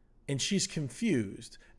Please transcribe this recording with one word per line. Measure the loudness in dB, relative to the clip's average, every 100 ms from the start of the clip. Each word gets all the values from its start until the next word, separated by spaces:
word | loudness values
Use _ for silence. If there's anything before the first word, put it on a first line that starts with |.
| _ _ -4
and | -2
she's | 2 2 2
confused. | -2 -4 -2 2 4 2 -6 -14 -18 -20